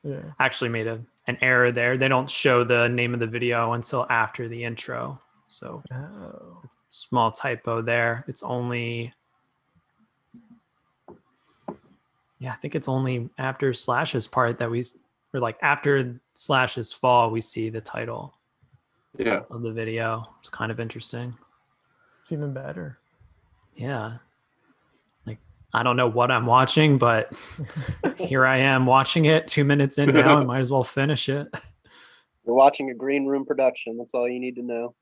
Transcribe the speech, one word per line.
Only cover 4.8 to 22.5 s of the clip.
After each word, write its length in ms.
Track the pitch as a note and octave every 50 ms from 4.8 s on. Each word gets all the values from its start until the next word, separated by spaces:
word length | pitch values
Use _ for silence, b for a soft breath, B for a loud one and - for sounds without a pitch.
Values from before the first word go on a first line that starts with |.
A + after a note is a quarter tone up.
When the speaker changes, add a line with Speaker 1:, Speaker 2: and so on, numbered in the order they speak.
| - - B2 A#2+ B2 C#3 C#3 C3 _ _ _ _ _ _
Speaker 2:
So 340 | - - - - - - - -
Speaker 1:
Oh. 720 | C3 B2+ C#3+ E3 G#3 G#3 - - - - - - - - - - _ _ _ _
Speaker 2:
small 420 | - - - _ C3 B2 A2+ A2
typo 500 | - - - C3+ A#2+ A2+ _ A#2+ A2+ A#2
there. 420 | A2+ A#2 A#2 A#2+ A#2 A#2 A#2 A#2+ C3 -
It's 140 | C3+ -
only, 720 | - A#2+ B2 B2 B2 A#2+ A#2+ A#2+ A#2+ A#2 A#2 A#2 A#2 B2 _ _ _ _ _ _ _ _ _ _ _ _ _ _ _ _ _ _ A3 _ _ _ _ _ _ - _ _ A#3+ _ _ _ _ _ _ _ _ _ _ - - _ _ _ _ _ _ _ _ _ _ - - _ _ _ _ _ _ _ _ _ _ _ _ _
yeah, 140 | B2 B2+
I 40 | A#2+
think 180 | - - D3 -
it's 140 | D#3 B2+ C3+
only 400 | C3 C3 C3 B2+ B2+ A#2+ A#2 - _ -
after 340 | C3 C3 C3 - C#3 C3+
Slash's 540 | A#2+ - - - A#2+ B2+ D#3+ E3 - B2 A2+
part 320 | - - C3 B2 A#2 A#2 -
that 120 | B2 A2+
we 100 | A#2 A#2+
s-, 180 | B2 - - _ _ _ _ _ _ _
or, 80 | - C3+
like, 160 | A#2+ A#2 A2+ -
after 580 | - C#3 C#3+ - - C#3+ C#3 C#3 C3 B2 A#2+ B2 _ _ _
Slash's 580 | - - - C#3+ C3 B2+ A#2+ - B2 A2+ -
fall, 380 | - - - B2+ B2 A#2+ A#2 A2+
we 100 | A2+ A2+
see 300 | A2+ - - A2+ A2 A2
the 100 | A2 A2+
title 540 | A2 - - A#2 A#2 A#2 A#2 - - C#3 _ _ _ _ _ _ _ _ _ _ _ _ _ _ _ _ _
Speaker 3:
Yeah. 240 | - - A2+ G2+ F#2+ - _
Speaker 2:
of 120 | A#2+ A#2
the 100 | A#2+ A2+
video. 560 | A2 A2+ A2+ A2+ A2+ A2+ A2+ A2+ A2+ A#2 A#2 - _ _
It's 80 | - -
kind 200 | - - A2+ A2
of 80 | A2+ A#2
interesting. 540 | A#2 A2+ - A2+ - - - A#2+ B2 B2 A#2+ - _ _ _ _ _ _ _ _ _ _ _ _ _ _ _ _
Speaker 1:
It's 100 | _ _
even 200 | E3+ D3 D3 C#3+